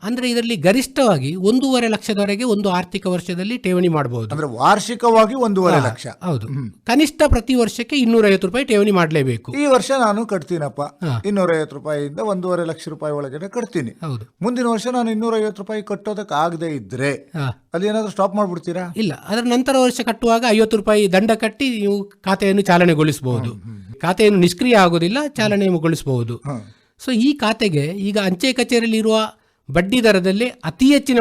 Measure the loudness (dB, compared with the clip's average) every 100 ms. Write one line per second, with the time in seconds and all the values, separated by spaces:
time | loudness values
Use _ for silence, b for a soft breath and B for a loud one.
0 | -6 -4 -2 -2 -2 0 2 2 0 2
1 | 2 2 0 -2 2 2 2 0 0 -4
2 | -4 -2 -2 -2 0 0 0 -2 -4 -6
3 | -4 -4 -4 -6 -6 -4 -2 2 2 0
4 | -2 -4 -6 -6 -6 0 2 2 0 0
5 | 4 4 4 2 0 2 4 2 0 -4
6 | -12 -8 -4 -4 -4 -8 -8 -10 -2 0
7 | 0 2 2 2 2 0 0 -2 -4 0
8 | 4 4 4 2 0 -4 0 2 4 2
9 | 2 2 0 -2 -6 -2 2 2 2 0
10 | 0 0 -2 -6 -4 -6 -6 -6 -8 -6
11 | -4 -4 -2 0 2 0 -2 -8 -6 -6
12 | -6 -6 -4 -4 -2 -2 -4 -6 -10 -8
13 | -6 -6 -6 -10 -10 -8 -6 -6 -6 -8
14 | -10 -10 -12 -6 -4 -2 -2 -2 -2 -2
15 | -2 -2 -2 -2 -2 -6 -10 -10 -8 -8
16 | -6 -8 -4 -2 -2 -2 -6 -8 -8 -4
17 | -4 -4 -8 -6 -6 -8 -8 -4 -2 -2
18 | -4 -2 -2 0 -2 -4 -6 -8 -6 -4
19 | -4 -4 -4 -2 0 2 2 4 2 0
20 | -4 0 2 2 2 2 4 2 2 2
21 | 4 2 2 0 -2 -2 -4 0 -2 -2
22 | -6 _ -4 0 2 2 4 4 6 4
23 | 2 0 -2 -2 -4 -10 -16 -18 -16 -6
24 | -4 2 4 6 2 2 4 6 6 2
25 | 0 -2 -4 -2 0 2 0 0 0 -2
26 | -2 -2 -4 -6 -10 -10 -14 b b b
27 | -4 0 2 0 -2 -2 0 0 -2 -4
28 | -4 -2 -2 0 -2 -2 0 0 2 0
29 | 2 0 0 -8 _ _ -4 -2 0 2
30 | 4 4 2 0 -2 -4 -8 2 4 4
31 | 4 2